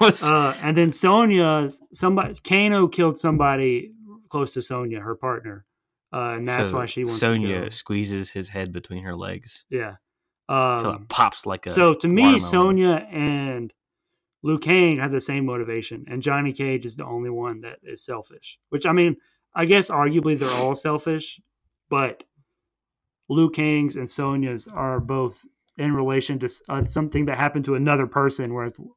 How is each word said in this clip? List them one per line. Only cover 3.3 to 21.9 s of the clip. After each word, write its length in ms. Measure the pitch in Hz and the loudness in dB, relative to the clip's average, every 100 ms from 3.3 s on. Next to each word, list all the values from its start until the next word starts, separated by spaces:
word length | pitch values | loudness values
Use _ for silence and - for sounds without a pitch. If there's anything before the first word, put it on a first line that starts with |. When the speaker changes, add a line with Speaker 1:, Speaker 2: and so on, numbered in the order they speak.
| 151 143 135 135 123 - - - 208 _ | 2 2 2 2 0 -4 -18 -20 -20 _
Speaker 2:
close 240 | 147 135 | -4 -4
to 80 | 131 | -6
Sonya, 380 | 117 127 120 113 | -6 -6 -6 -8
her 140 | 104 | -8
partner, 520 | 113 131 117 113 101 - _ _ _ _ | -6 -6 -6 -8 -16 -20 _ _ _ _
uh, 220 | 131 120 117 | -8 -6 -6
and 120 | 120 | -4
that's 220 | 123 104 | -2 0
Speaker 1:
So 60 | 92 | -2
Speaker 2:
why 100 | 120 | -4
she 180 | - | -4
wants 140 | 120 113 | -4 0
Speaker 1:
Sonya 280 | 117 113 101 | 0 0 0
Speaker 2:
to 60 | 92 | -2
go. 40 | 90 | -4
Speaker 1:
squeezes 600 | - - 104 104 98 95 | -8 -6 -4 -2 -4 -6
his 180 | 98 95 | -10 -10
head 240 | 98 92 | -8 -8
between 300 | 87 - 90 | -10 -12 -12
her 100 | 92 87 | -10 -10
legs. 500 | 95 92 117 - - | -10 -12 -14 -20 -10
Speaker 2:
Yeah. 280 | 131 113 98 _ _ _ _ - | -8 -8 -14 _ _ _ _ -4
Speaker 1:
Till 80 | 139 | 0
Speaker 2:
Um, 460 | 131 120 110 101 | 2 0 -4 -6
Speaker 1:
it 60 | 107 | -6
pops 340 | - 113 - | 0 0 0
like 220 | - 95 - | -8 -8 -4
a 40 | |
Speaker 2:
so 220 | 90 175 | 4 4
to 160 | 151 170 | 4 2
me, 140 | 180 | 6
Speaker 1:
watermelon. 180 | 269 247 | 6 6
Speaker 2:
Sonya 680 | 180 180 185 190 180 160 - | 4 4 4 6 4 2 -2
and 640 | 156 147 143 139 127 117 _ _ _ _ _ _ _ | -4 -2 -2 -4 -6 -10 _ _ _ _ _ _ _
Liu 140 | 147 156 | -2 -2
Kang 400 | 156 185 175 147 | 2 4 4 2
have 120 | 135 | -2
the 100 | 135 | -4
same 240 | 127 139 135 | -4 -4 -2
motivation, 580 | 123 113 113 113 117 - | -4 -4 -6 -8 -12 -12
and 140 | 123 | -6
Johnny 300 | 135 143 143 | -2 -2 -2
Cage 340 | 135 135 131 120 | -4 -4 -4 -6
is 80 | |
the 100 | 120 | -12
only 260 | 127 120 123 | -8 -8 -6
one 320 | 120 120 110 | -6 -6 -8
that 180 | 117 - | -14 -18
is 220 | - - | -16 -14
selfish. 560 | - 117 - - - - - | -10 -12 -12 -20 -20 -20 -8
Which, 180 | 147 170 | -4 0
I 60 | |
mean, 240 | 175 175 156 _ _ _ | 4 4 2 _ _ _
I 100 | - | -4
guess 260 | 170 196 190 | 2 2 2
arguably 480 | 151 143 160 156 147 | 0 2 2 0 0
they're 100 | 131 123 | 0 0
all 140 | 127 135 | 0 -2
selfish, 640 | 156 151 156 160 156 - _ _ _ _ | -2 -4 -2 -4 -6 -16 _ _ _ _
but 340 | - | -4